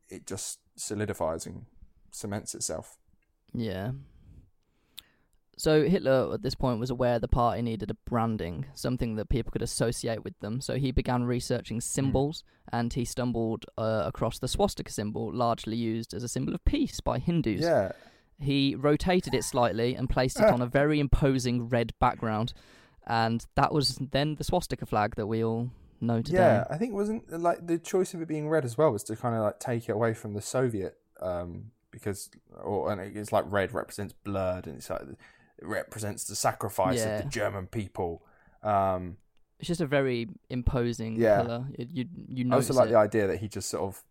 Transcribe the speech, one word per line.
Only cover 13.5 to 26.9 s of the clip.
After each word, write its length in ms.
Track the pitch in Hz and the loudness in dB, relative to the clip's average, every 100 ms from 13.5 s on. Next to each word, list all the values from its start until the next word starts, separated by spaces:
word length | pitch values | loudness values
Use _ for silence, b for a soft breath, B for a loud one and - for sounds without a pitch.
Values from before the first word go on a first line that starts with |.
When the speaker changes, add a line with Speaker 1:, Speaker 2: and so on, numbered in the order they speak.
| 110 - - | -2 -6 -4
Speaker 2:
uh, 260 | 110 110 95 | -2 0 -2
across 320 | - 117 - | -2 -4 -2
the 100 | 127 | -6
swastika 420 | - 202 - - | 0 0 0 -8
symbol, 420 | - 107 - 113 | -4 -4 -4 -4
largely 440 | 92 117 113 - 113 | 0 0 0 -2 -2
used 380 | 117 113 113 | 0 -2 -4
as 80 | - | -8
a 60 | 120 | -6
symbol 260 | - 139 | -4 -2
of 100 | 175 | 2
peace 360 | - 294 285 - | 2 2 0 -2
by 180 | - 120 | -2 -2
Hindus. 420 | 147 170 113 107 | 0 2 2 2
Speaker 1:
Yeah. 320 | 160 147 95 - B B B _ | 2 2 2 -4 B B B _
Speaker 2:
He 360 | 143 139 139 | 0 2 2
rotated 600 | 110 139 151 - 185 156 | 2 2 2 4 2 2
it 100 | 123 | 0
slightly 500 | 107 135 120 98 117 | 0 2 2 4 0
and 140 | 131 127 | 0 0
placed 320 | - 127 - | 2 2 4
it 60 | 214 | 4
Speaker 1:
<laughs> 120 | 123 | 4
Speaker 2:
on 40 | |
a 40 | 123 | 2
very 320 | 135 147 151 | 2 4 4
imposing 680 | 139 - 143 131 123 123 117 | 4 6 6 4 2 0 2
red 240 | 123 117 - | 0 0 2
background, 540 | 127 - 117 107 117 - b b b b - | 0 2 -2 0 -2 -4 b b b b -2
and 380 | 117 113 117 - | 2 2 0 -2
that 180 | - 143 | 2 2
was 240 | 151 123 - 135 | 4 0 -2 -2
then 260 | 135 147 151 | 0 0 -2
the 80 | |
swastika 420 | 156 180 - 135 117 | 0 -2 0 -6 -2
flag 280 | 113 104 104 | 2 2 0
that 100 | 104 | -2
we 180 | 113 | 0
all 260 | 113 113 123 - - _ | 0 0 -4 -8 -20 _
know 220 | 117 117 | 0 0
today. 160 | 113 180 | 2 6
Speaker 1:
Yeah, 260 | 175 110 - | 6 6 2
I 80 | 151 | -4
think 160 | 240 | -4